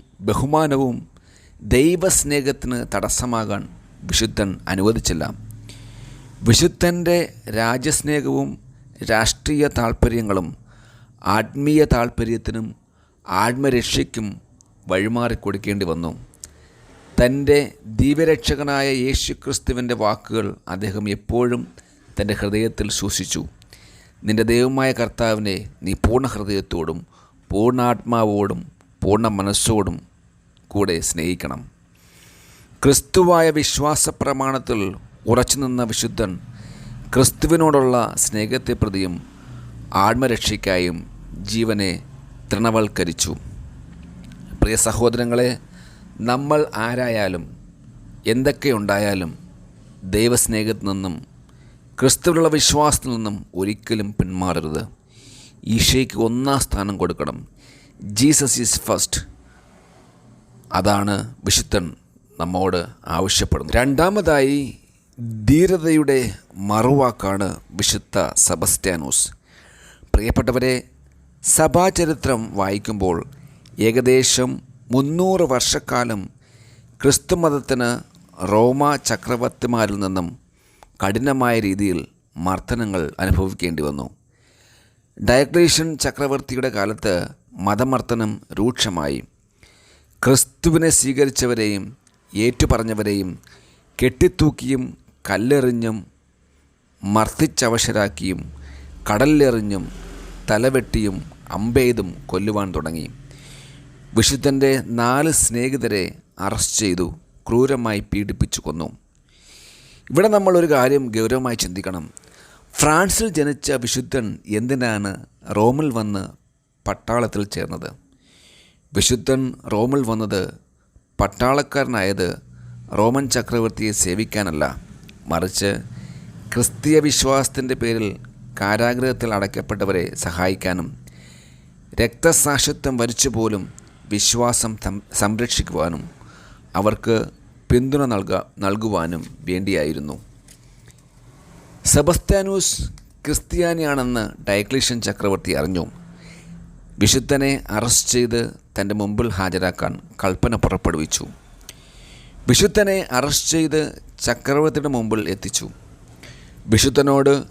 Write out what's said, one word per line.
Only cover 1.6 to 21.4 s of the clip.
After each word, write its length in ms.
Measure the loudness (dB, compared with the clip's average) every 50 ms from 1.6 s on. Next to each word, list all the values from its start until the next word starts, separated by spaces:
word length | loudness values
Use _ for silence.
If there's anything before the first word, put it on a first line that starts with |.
| -4 2 4
ദൈവസ്നേഹത്തിന് 1040 | 4 4 4 4 2 2 2 2 0 0 0 -2 0 0 -2 -4 -4 -4 -6 -6 -6 -6 -4 -4
തടസ്സമാകാൻ 720 | -4 -2 -2 -2 -4 -2 -2 -2 -2 -2 -2 -4 -6 -8 -10 -16 -20 -20 -20 -20 -14 -8 -4
വിശുദ്ധൻ 380 | -2 0 0 0 0 -2 -2 -2 -4 -6 -6 -4 -2
അനുവദിച്ചില്ല. 520 | 2 2 2 2 2 -2 -2 -4 -2 -4 -6 -8 -10 -14 -18 -18 -18 -20 -20 -20 -20 -20 -20 -20 -20 -20 -20 -20 -20 -20 -20 -16 -2 2 4
വിശുദ്ധൻ്റെ 680 | 6 6 6 4 2 2 0 0 2 2 2 2 2 2 2 -2 -6 -12 -12 -6 -2 0
രാജ്യസ്നേഹവും 920 | 0 0 0 0 -2 -2 -2 -2 0 0 -2 0 0 0 -2 -2 -2 -4 -6 -10 -16 -20 -20 -20 -20 -20 -16 -10 -4 0
രാഷ്ട്രീയ 540 | 2 2 2 0 -2 -2 -4 -2 0 2 2 2 2 0
താൽപ്പര്യങ്ങളും 720 | -2 -2 0 2 2 2 2 0 0 0 0 0 -2 -4 -8 -14 -18 -20 -20 -20 -20 -20 -20 -20 -20 -20 -20 _ -2 0 0
ആത്മീയ 460 | 0 0 -2 -4 -2 0 2 4 4 4 4 4
താൽപ്പര്യത്തിനും 720 | 2 2 0 -2 -2 -2 -2 -2 -4 -4 -6 -6 -6 -8 -8 -10 -16 _ _ _ _ _ _ _ _ _
ആത്മരക്ഷയ്ക്കും 1000 | -4 0 2 2 2 2 0 0 2 2 2 0 0 0 -2 -2 -2 -6 -8 -8 -8 -8 -12 -16 _ -20 -20 _ _ _ _ _ -2
വഴിമാറിക്കൊടുക്കേണ്ടി 960 | 0 0 0 0 0 0 0 0 -2 -2 -4 -4 -4 -4 -4 -4 -4 -2 -2 -2
വന്നു. 200 | -2 -4 -4 -6 -8 -10 -14 -20 _ _ -20 -20 -20 -20 -20 -20 _ -20 -20 -20 -20 -20 -20 -4 2 4
തൻ്റെ 380 | 4 4 4 2 2 4 4 4 4 0 -6 -14 -16 -6 -2 2
ദിവ്യരക്ഷകനായ 840 | 2 4 4 4 4 4 2 2 0 -2 -2 -2 -2 -2 0 0 0 0 0 0 0
യേശുക്രിസ്തുവിൻ്റെ 880 | 0 0 -2 -2 -4 -8 -8 -6 -6 -6 -4 -4 -4 -4 -2 -2 -4 -2 0 0
വാക്കുകൾ 420 | 0 0 -2 -4 -4 -4 -2 -2 -4 -6 -10 _ -10 -8
അദ്ദേഹം 340 | -6 -6 -6 -6 -4 -4 -4 -4
എപ്പോഴും 480 | -4 -4 -2 0 0